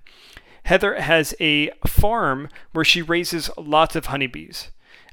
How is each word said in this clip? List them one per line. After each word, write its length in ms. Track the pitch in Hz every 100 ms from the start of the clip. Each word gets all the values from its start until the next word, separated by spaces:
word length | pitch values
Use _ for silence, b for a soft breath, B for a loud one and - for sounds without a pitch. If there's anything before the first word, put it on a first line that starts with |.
| - B B B B B -
Heather 360 | 185 196 -
has 320 | 151 165 151 -
a 300 | 160 147 147 - -
farm 600 | - 202 233 165 135 147 B B
where 140 | 156 151
she 160 | 175
raises 480 | 160 170 175 170 - -
lots 380 | 151 151 160 151
of 100 | -
honeybees. 640 | 139 135 78 80 - - - b b b